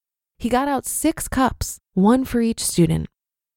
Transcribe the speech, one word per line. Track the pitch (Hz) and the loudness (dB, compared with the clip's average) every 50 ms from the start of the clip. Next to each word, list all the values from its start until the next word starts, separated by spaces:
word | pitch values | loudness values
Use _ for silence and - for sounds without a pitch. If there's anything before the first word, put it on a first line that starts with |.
| _ _ _ _ _ _ _ | _ _ _ _ _ _ _
He | - - 226 | -8 -4 -2
got | 240 247 277 | 0 0 0
out | 285 277 247 - | 0 -2 -2 -4
six | - - - - 311 330 - - - | -6 -6 -2 -2 -2 -2 -2 -6 -6
cups, | - 262 262 233 - - - - - - _ _ - | -2 0 0 0 0 -4 -8 -10 -10 -14 _ _ 0
one | 185 185 208 240 262 262 | 2 4 4 4 4 2
for | - - 240 | 0 -2 0
each | 233 226 226 - | 0 0 -2 -2
student. | - - - - 170 160 160 160 156 - _ _ _ _ _ _ _ _ _ | -4 -2 2 2 2 4 2 0 -4 -6 _ _ _ _ _ _ _ _ _